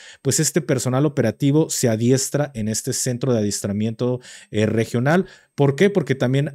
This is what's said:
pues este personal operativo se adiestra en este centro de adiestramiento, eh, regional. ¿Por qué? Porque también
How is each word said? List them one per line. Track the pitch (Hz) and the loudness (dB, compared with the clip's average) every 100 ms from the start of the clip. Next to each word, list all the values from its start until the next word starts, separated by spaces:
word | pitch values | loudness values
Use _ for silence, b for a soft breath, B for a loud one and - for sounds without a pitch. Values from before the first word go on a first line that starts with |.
| B B | B B
pues | 135 - | -2 0
este | 156 - | 0 0
personal | - 123 127 127 151 | 0 0 0 0 2
operativo | 139 113 - 139 151 160 | 2 0 2 2 2 0
se | - 123 | 0 0
adiestra | 110 120 131 - 143 147 | 2 2 2 0 -4 -4
en | 120 107 | -6 -4
este | 107 131 | -4 -4
centro | - 131 120 - | -4 -4 -2 0
de | 117 | 0
adiestramiento, | 104 101 107 101 110 113 123 123 B B B | 0 -2 -4 -2 -4 -2 -2 -4 B B B
eh, | 104 107 | -2 0
regional. | 110 113 120 135 180 190 B B | 0 0 0 2 2 0 B B
¿Por | - 139 139 | 0 2 4
qué? | 196 | 2
Porque | 196 139 | 2 -2
también | 127 127 135 147 | 0 0 0 -2